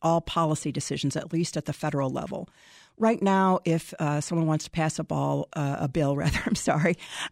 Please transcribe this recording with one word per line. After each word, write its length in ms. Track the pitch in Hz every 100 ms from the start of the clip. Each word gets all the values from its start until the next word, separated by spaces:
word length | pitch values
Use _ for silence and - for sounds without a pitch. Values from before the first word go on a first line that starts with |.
all 180 | 165 165
policy 500 | - 170 160 151 151
decisions, 460 | 139 - 143 143 156
at 160 | -
least 240 | 165 170 151
at 80 |
the 80 | -
federal 380 | - 151 143 135
level. 380 | 135 - - - _ - - - -
Right 240 | 220 233
now, 380 | 196 190 190 185
if, 280 | 170 160 - -
uh, 220 | 151 147
someone 260 | - 165 160
wants 200 | 156 -
to 40 |
pass 300 | 170 160 -
a 20 |
ball, 460 | 156 147 143 143 -
uh, 240 | 160 139 -
a 80 | 139
bill, 260 | 160 139 143
<laughs> 0 |
rather, 220 | 160 - -
I'm 80 |
sorry, 420 | - - 151 165 175 - - -